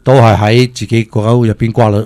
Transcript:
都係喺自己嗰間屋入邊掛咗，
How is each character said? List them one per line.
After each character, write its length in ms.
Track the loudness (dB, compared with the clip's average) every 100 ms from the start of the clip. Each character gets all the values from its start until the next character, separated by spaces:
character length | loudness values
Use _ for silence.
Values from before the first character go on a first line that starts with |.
都 100 | 0
係 240 | 4 4 2
喺 340 | 2 0 0
自 100 | -4
己 200 | -4 -4 -4
嗰 180 | -4
間 140 | -2 0
屋 80 | 0
入 60 |
邊 180 | -2 -4
掛 180 | 0 0
咗， 140 | -2